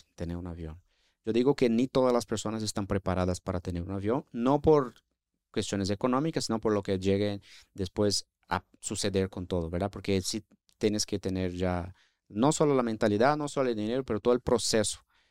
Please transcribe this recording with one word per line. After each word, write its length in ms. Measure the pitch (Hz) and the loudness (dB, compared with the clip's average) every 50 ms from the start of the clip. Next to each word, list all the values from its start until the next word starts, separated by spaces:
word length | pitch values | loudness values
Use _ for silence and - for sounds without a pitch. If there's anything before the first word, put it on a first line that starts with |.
| - _ _ | -12 _ _
tener 220 | - 87 85 87 87 | -10 -8 -6 -6 -6
un 100 | 87 90 | -8 -10
avión. 340 | 85 85 82 78 78 87 _ _ _ _ _ _ _ _ _ | -10 -10 -10 -12 -12 -14 _ _ _ _ _ _ _ _ _
Yo 80 | 113 107 | 0 2
digo 200 | 117 123 135 143 | 4 4 4 4
que 160 | - 135 120 | 4 4 4
ni 180 | 113 113 131 131 | 4 4 2 2
todas 260 | - 135 127 127 120 | 2 2 2 4 4
las 120 | 120 117 | 2 0
personas 380 | - 117 107 - 110 107 110 110 | -2 -4 -4 -4 -4 -4 -4 -6
están 240 | 107 - 110 101 95 | -4 -4 -4 -4 -2
preparadas 540 | 101 98 - - 90 92 90 90 90 - | -2 -2 0 0 0 0 0 0 -2 -2
para 180 | - - 90 90 | -4 -6 -6 -4
tener 240 | - 95 87 87 85 | -4 -4 -6 -6 -6
un 80 | 90 | -6
avión, 340 | 95 98 95 104 117 147 - - | -6 -4 -2 -2 -2 -2 -4 -6
no 300 | - 120 117 131 143 147 | -6 -2 0 2 2 4
por 340 | 143 160 156 147 131 120 - - _ _ _ _ _ _ _ _ _ _ | 4 4 4 4 4 -2 -8 -16 _ _ _ _ _ _ _ _ _ _
cuestiones 380 | - 113 104 - - 101 98 92 | -6 -6 -4 -2 -2 -2 -2 -2
económicas, 560 | 104 - - 127 123 131 151 165 - 143 - | -2 -2 0 0 0 0 0 -2 -2 -4 -4
sino 160 | - 117 113 | -2 -4 -2
por 100 | - 113 | 0 0
lo 100 | 107 101 | 0 0
que 160 | 98 - 98 92 | 0 -2 -4 0
llegue 440 | 92 98 95 98 104 104 101 101 - - - - - _ _ | 2 2 2 2 2 -2 -2 -6 -10 -16 -20 -20 -20 _ _
después 520 | - 95 95 - - 104 104 101 - - _ _ _ _ _ | -8 -6 -6 -2 0 0 0 0 -2 -4 _ _ _ _ _
a 160 | 87 90 - _ _ _ | -4 -4 -4 _ _ _
suceder 500 | - - 110 - - 104 95 98 95 92 | -10 -10 -6 -4 -4 -2 0 0 -2 -2
con 160 | - 101 90 - | -4 -8 -8 -4
todo, 220 | 95 90 82 82 | -4 -4 -2 -2
¿verdad? 220 | 87 87 95 101 | -4 -4 -4 -4
Porque 300 | - 101 98 - 98 95 | -6 -8 -2 0 0 0
sí 240 | 92 - - 110 - _ _ _ _ _ _ _ | 0 -2 -6 -6 -8 _ _ _ _ _ _ _
tienes 280 | - 107 104 107 - | 0 0 2 0 -2
que 140 | - - 98 | -2 -4 -4
tener 320 | - 98 92 92 92 90 87 | -4 -2 -2 -2 -2 -2 -2
ya 400 | 90 92 90 90 87 85 90 92 _ _ _ _ _ _ _ | -2 -2 0 0 -2 -4 -8 -12 _ _ _ _ _ _ _
no 240 | 101 101 120 147 156 | -2 0 2 2 4
solo 200 | - 160 147 139 | 4 2 2 4
la 100 | 131 120 | 2 2
mentalidad, 520 | 117 110 107 120 107 104 104 117 139 151 | 0 0 0 2 2 4 4 4 4 4
no 140 | 151 147 143 | 2 -2 -4
solo 200 | - 147 135 127 | -2 -2 -2 0
el 60 | 117 | -2
dinero, 300 | 107 107 110 120 135 135 | -2 -2 -2 -2 -4 -2
pero 160 | - 113 104 | -2 -4 0
todo 120 | - 120 120 | 2 2 2
el 60 | 127 | 2
proceso 600 | - - 123 113 - - - 113 104 - - - _ _ _ _ _ _ | 2 2 0 2 2 2 2 2 2 0 -4 -8 _ _ _ _ _ _